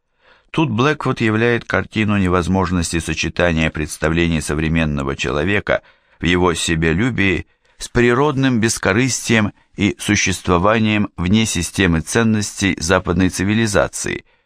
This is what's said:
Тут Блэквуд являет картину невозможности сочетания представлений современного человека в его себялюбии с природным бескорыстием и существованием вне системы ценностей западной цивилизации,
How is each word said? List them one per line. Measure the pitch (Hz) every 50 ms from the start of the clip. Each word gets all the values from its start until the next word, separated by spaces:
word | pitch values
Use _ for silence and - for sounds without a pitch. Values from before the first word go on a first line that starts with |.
| _ _ _ _ _ _ - _ _ _
Тут | - - 165 131
Блэквуд | 110 110 127 151 151 - - 131 127 -
являет | 123 110 107 110 117 120 117 113 -
картину | - - 95 98 - - 110 107 101 104
невозможности | 101 95 90 90 90 85 87 92 98 92 82 92 87 80 - 87
сочетания | 82 - 87 78 - - 82 - - 87 87 82 80 80 78
представлений | - 78 76 73 - - 80 78 80 82 85 85 82 78
современного | 71 - 76 76 80 78 82 82 80 76 71 71 67 67 69
человека | 65 - 62 65 73 78 95 104 101 - - 60 - - - _ _ _ _ _ -
в | -
его | 82 90 90 90 90 82
себялюбии | 78 - - 85 80 82 82 80 87 113 131 113 - 98 98 85 - - - _ _ _ _ _
с | - -
природным | - - 123 120 120 120 123 147 151 139 131 135 135 123 110
бескорыстием | 107 113 - - - 95 95 113 131 127 - - - - 117 110 104 95 - _ _ _ _
и | - 101 101 - -
существованием | - - 104 101 - 95 92 - - 87 90 85 90 104 110 117 110 107 107 104 104 - _
вне | - 85 90 104 110 110
системы | 107 - 92 82 - - - 98 90 82 80
ценностей | 78 - - 120 117 110 110 107 101 - - - 101 95 - -
западной | - 85 92 92 - 92 87 90 95 90
цивилизации, | - - 95 101 107 113 113 104 101 82 65 - - - - 50 - - - _ _ _ _